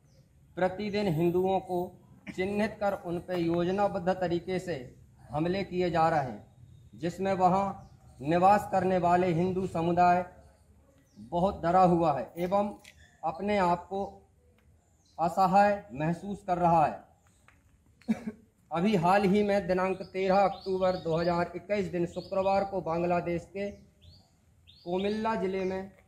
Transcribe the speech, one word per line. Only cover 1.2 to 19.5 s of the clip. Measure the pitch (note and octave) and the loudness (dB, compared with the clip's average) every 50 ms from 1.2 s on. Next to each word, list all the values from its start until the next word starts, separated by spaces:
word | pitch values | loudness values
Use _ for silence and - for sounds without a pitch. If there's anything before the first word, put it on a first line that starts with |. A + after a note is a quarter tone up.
| E3+ F3 E3+ F3+ F#3 F#3+ F#3+ F#3 | 2 2 2 2 2 2 0 -2
को | F#3 - F3+ F3 F3+ F#3 - - _ _ - - _ G3+ - | -2 -4 -4 -4 -4 -6 -10 -18 _ _ -20 -20 _ -14 -6
चिन्हित | F3 F#3 G3 G3+ G#3 G#3+ A3 G#3+ - | -6 -4 -2 -2 -2 -2 -2 -4 -4
कर | G3+ G3+ G3 - - | -2 -2 -2 -4 -6
उन | F3 E3+ F3 | -8 -8 -8
पर | - - F3+ F3+ | -6 -6 -4 -2
योजनाबद्ध | E3+ E3 E3+ F3 F3 F3+ F#3+ G3+ G#3 G3 F3 G3+ E3+ F3+ | -2 0 0 0 0 0 0 0 0 0 -2 -2 -2 -2
तरीके | F#3 F#3 F#3 E3+ F3 F3 E3+ F#3 F#3 F3+ | -2 -2 -2 -2 -2 -4 -4 -4 -6 -6
से | F3+ G3 A#2+ B2+ B2 C3+ - - - - - - - - | -4 -6 -8 -8 -10 -14 -18 -20 -20 -20 -20 -20 -18 -8
हमले | B2+ D3+ E3 F3 F#3 G3 F#3 | -4 -2 -2 -2 -2 -2 -4
किए | - F3 F3+ F3+ F3 | -4 -2 -2 -2 0
जा | D#3+ E3 D#3+ E3 | 2 2 2 2
रहे | E3 D3+ | 2 0
हैं, | C3 B2 G#2+ G2+ - - _ - - - - - - - - | -2 -2 -8 -12 -16 -20 _ -20 -20 -20 -20 -20 -20 -20 -16
जिसमें | - D3 F3 F3 - F#3+ F#3+ G3 | -8 -8 -8 -6 -4 -2 -2 0
वहाँ | F3+ F#3 F3+ F3+ G3 G3 G3 F#3+ - - - - - - - - - | 2 4 4 4 2 0 -2 -6 -10 -14 -20 -20 -20 -20 -20 -20 -10
निवास | B2+ D3 E3 F3+ F3+ F#3+ G#3 G3+ - - | -2 0 2 4 6 6 6 4 2 0
करने | - F#3+ F3+ F#3 F#3 F3+ | 0 0 2 2 2 2
वाले | E3+ F3 F3 F3+ F#3 F#3 E3 | 4 4 4 4 4 2 2
हिंदू | D#3+ F3+ F#3 F3+ F#3 F#3+ F3+ | 2 0 0 0 -2 -4 -4
समुदाय | - E3+ E3 F3 F3 F3 F3+ F3+ F3 F3+ F#3 - - - - - _ _ _ _ _ _ _ _ _ _ _ _ _ G#2 | -4 -2 0 0 2 4 4 4 4 2 0 -4 -10 -20 -20 -20 _ _ _ _ _ _ _ _ _ _ _ _ _ -20
बहुत | G#2+ A#2+ D#3+ F3 F3+ G3+ G3+ - D#3 | -14 -4 -2 0 0 0 0 -2 -2
डरा | E3+ F3 F#3 F#3 | 2 6 6 6
हुआ | F3 F3 E3 E3+ D#3 C#3+ | 6 6 4 4 2 0
है | C3 A2+ - - E3+ | 0 -4 -8 -6 -6
एवं | F3 F#3 G3 G3+ G#3 G#3 G#3 - _ - - _ - _ _ _ - | -4 0 0 0 0 -2 -6 -12 _ -20 -20 _ -20 _ _ _ -8
अपने | D#3+ F3 - G3 G#3 G#3 G3+ | -8 -6 -4 -2 -2 0 2
आप | F3+ F3 F3 F3 - | 2 2 0 0 -4
को | - G3 G3 G3 F#3+ - - - _ _ _ _ _ _ _ _ _ _ _ _ _ _ _ _ _ _ - | -8 -8 -6 -6 -8 -10 -16 -20 _ _ _ _ _ _ _ _ _ _ _ _ _ _ _ _ _ _ -4
असहाय | D#3+ F3 E3+ G3+ F#3+ F3 F#3 G3+ G3+ G#3 G3+ G3 - - A#3+ | -2 -2 2 2 2 4 6 6 6 4 2 0 -4 -10 -8
महसूस | D3 D#3 D#3+ E3+ - - G3+ G3+ - - - | -4 -2 -2 -2 -4 -6 -8 -10 -8 -4 -4
कर | F3 E3+ | -2 2
रहा | F3 E3+ E3+ E3 D3 | 4 4 4 4 4
है। | - G#2 - - - _ _ _ _ _ _ _ _ _ _ _ _ _ _ _ _ _ _ - - - - - G#3+ - - _ _ _ _ _ _ | 2 0 -6 -12 -20 _ _ _ _ _ _ _ _ _ _ _ _ _ _ _ _ _ _ -4 -4 -4 -4 -4 -10 -14 -14 _ _ _ _ _ _
अभी | D3+ E3+ F3 A3 G#3+ F3+ | -4 0 2 2 2 4
हाल | D#3+ F3 F#3+ G#3 G#3 | 4 4 4 4 4
ही | F#3 G3 G#3 G#3 | 4 2 2 2
में | G3+ | 2